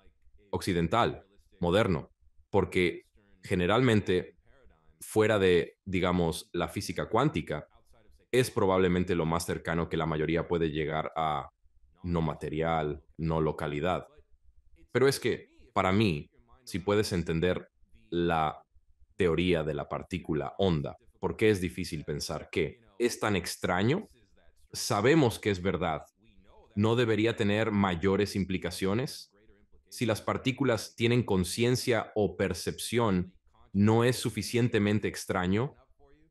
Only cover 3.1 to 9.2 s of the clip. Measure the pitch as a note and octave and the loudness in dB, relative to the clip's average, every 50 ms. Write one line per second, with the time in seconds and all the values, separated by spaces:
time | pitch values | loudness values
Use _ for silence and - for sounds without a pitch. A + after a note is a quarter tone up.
3.1 | _ _ _ _ - _ - - G2+ F2+ F2 F2+ G#2 B2 C3+ B2 A2 G#2 - - | _ _ _ _ -20 _ -6 -2 0 0 2 4 4 4 4 4 4 4 2 2
4.1 | F#2 F2+ E2+ - - _ _ _ _ _ _ - _ _ _ - _ _ - - | 0 0 0 -4 -12 _ _ _ _ _ _ -20 _ _ _ -20 _ _ -18 -2
5.1 | - G#2+ G#2+ G#2+ A2 G2+ F#2+ F#2 F2+ E2+ - - - _ _ F#2+ F#2 F#2 F2 F2+ | 2 2 4 4 4 4 6 6 6 6 4 0 -6 _ _ -4 -2 0 2 2
6.1 | F2 F2+ E2+ E2 D#2+ - - - - F2 F2 E2 - A2 G2+ - E2 - D2+ - | 2 2 2 2 0 -4 -10 -8 -4 -4 -4 -4 -4 -8 -8 -6 -6 -6 -6 -2
7.1 | - A2 C3+ D3+ - F2 D2+ - D#2 D2 C#2 - _ - _ _ - _ _ - | 0 0 0 2 0 -2 -4 -4 -8 -8 -8 -12 _ -20 _ _ -20 _ _ -20
8.1 | - _ _ _ - B2 B2+ - - A#2 G#2 F#2+ F#2 F#2 F#2 F2+ F2 F2+ F2+ F2+ | -20 _ _ _ 0 0 0 0 0 0 2 2 4 4 4 4 2 2 0 0
9.1 | F#2 E2+ | 0 0